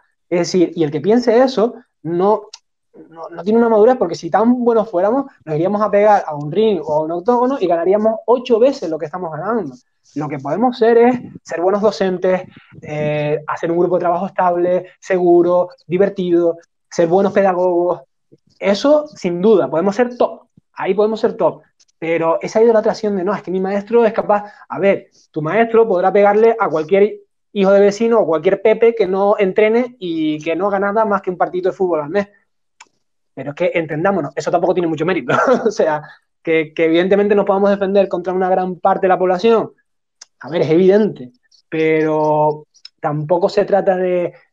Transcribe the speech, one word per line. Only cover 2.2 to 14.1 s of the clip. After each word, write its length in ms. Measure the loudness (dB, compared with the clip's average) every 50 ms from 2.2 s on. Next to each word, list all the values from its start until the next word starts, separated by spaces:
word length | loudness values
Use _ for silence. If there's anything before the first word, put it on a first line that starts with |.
| 2 2 0 0 -2 -10 -20 -20 _ _ _ _ _ _ _ -20 -20 -20
no, 180 | -20 -16 -16 -14
no 140 | -8 -2 0
tiene 160 | 2 2 4
una 100 | 2 4
madurez, 280 | 4 4 6 4 4 2
porque 160 | 0 -4 -4
si 160 | -8 -8 -2
tan 340 | 0 0 2 2 2 2 2
buenos 260 | 0 2 0 0 -2
fuéramos, 360 | -2 -2 0 0 0 -2 -4 -6 _ _ -10
nos 100 | -6 -4
iríamos 280 | -2 -2 -2 -2 -2 -2
a 80 | 0
pegar 340 | 2 2 4 4 4 4 2
a 80 | -2 -8
un 160 | -10 -8 -6
ring 300 | -2 0 0 0 0 -2 -2
o 120 | -2 -2
a 60 | -2 -2
un 80 | -2
octógono 480 | -6 -6 -2 0 0 0 0 0 -2 -2
y 60 | -2
ganaríamos 540 | -2 -2 0 0 0 0 2 0 0 -2 -2 0
ocho 320 | 0 0 0 0 0 2 4
veces 300 | 4 2 2 0 -6 -8
lo 100 | -6 -6
que 60 | -8
estamos 260 | -8 -10 -8 -10 -10
ganando. 440 | -10 -8 -6 -4 -4 -4 -4 -6 -10 -16 _ _ _ _ _ _ -12
Lo 140 | -10 -8 -8
que 100 | -8 -10
podemos 400 | -8 -6 -4 -2 -2 -2 0 0
ser 180 | 2 4 4
es 240 | 4 4 4 2 0 -6 -12 -20 -20 _
ser 160 | -10 -8 -2
buenos 220 | -2 0 0 0 0
docentes, 600 | 0 0 0 -2 -2 -2 -2 0 0 0 -2 -4 -8 -20 -20 _ _ -20 -20
eh, 640 | -14 -10 -8 -6 -4 -4 -4 -4 -4 -4 -4 -4 -6
hacer 240 | -8 -8 -6 -4 -4
un 80 | 0 0
grupo 180 | 0 0 0
de 40 | 0
trabajo 260 | 0 0